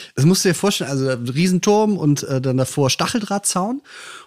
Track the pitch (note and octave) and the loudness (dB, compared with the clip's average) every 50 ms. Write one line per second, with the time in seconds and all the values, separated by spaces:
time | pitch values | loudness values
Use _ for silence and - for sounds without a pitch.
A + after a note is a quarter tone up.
0 | - - _ - C3+ E3 F#3+ - - F#3+ E3 - - G3+ G3 - D3+ B2+ C#3+ C3+ | -18 -10 _ 2 4 4 4 4 2 0 0 2 0 0 0 -2 -4 -4 -4 -2
1 | C3 C3 C3 A#2 A#2+ B2 B2+ D3 F3+ F#3 F#3 F3 - G#3 G#3 G#3+ A3 G#3+ G3+ F3 | -2 -2 -2 -4 -4 -4 -2 0 2 2 2 2 2 2 2 4 4 2 0 2
2 | D#3 D3+ C#3+ - - - C3+ C3 B2+ C3+ B2+ C3 C3 - - D3 C#3 B2+ - - | 2 2 2 2 0 -2 -2 -2 0 0 0 0 0 0 0 0 0 2 0 0
3 | D#3+ - - A#3+ G3+ - G3+ G3+ - - - F3+ F#3 G#3+ B3+ C#4+ - - - - | -2 -2 -2 -4 -2 -2 -4 -2 -2 -2 -2 -2 -2 -4 -4 -8 -10 -14 -20 -20
4 | - - - - - | -18 -18 -18 -20 -20